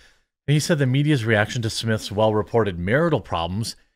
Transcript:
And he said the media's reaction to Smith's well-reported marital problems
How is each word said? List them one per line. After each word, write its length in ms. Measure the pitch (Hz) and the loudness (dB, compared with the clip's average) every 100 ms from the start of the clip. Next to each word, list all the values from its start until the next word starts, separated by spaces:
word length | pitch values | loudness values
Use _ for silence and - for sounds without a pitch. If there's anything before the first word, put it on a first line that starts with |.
| _ _ _ _ - | _ _ _ _ 0
And 60 | |
he 60 | 147 | 0
said 200 | 143 160 | 2 2
the 80 | 131 | 2
media's 360 | 135 147 143 | 2 2 2
reaction 380 | 113 104 107 127 | 2 2 0 -2
to 80 | 110 | -6
Smith's 420 | - 113 110 - | -4 -2 -2 -4
well-reported 680 | 101 110 107 101 120 101 87 | 0 2 2 0 0 0 -2
marital 420 | 87 131 170 139 | 0 0 2 0
problems 540 | - 87 82 98 117 - _ | -2 -4 -4 -4 -8 -10 _